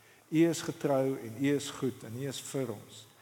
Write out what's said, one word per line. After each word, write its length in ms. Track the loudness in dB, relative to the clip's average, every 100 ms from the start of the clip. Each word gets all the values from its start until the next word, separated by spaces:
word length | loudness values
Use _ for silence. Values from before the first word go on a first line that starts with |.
| -20 -20 _ 4
U 60 | 6
is 120 | 4
getrou 560 | -4 -2 2 4 2 0
en 220 | -6 0
u 160 | 2
is 160 | 2 0
goed 340 | -2 -4 -4
en 140 | -8 -6
u 60 | -6
is 120 | -6
vir 320 | -6 -4 -4
ons. 240 | -6 -12 -18 -20 -20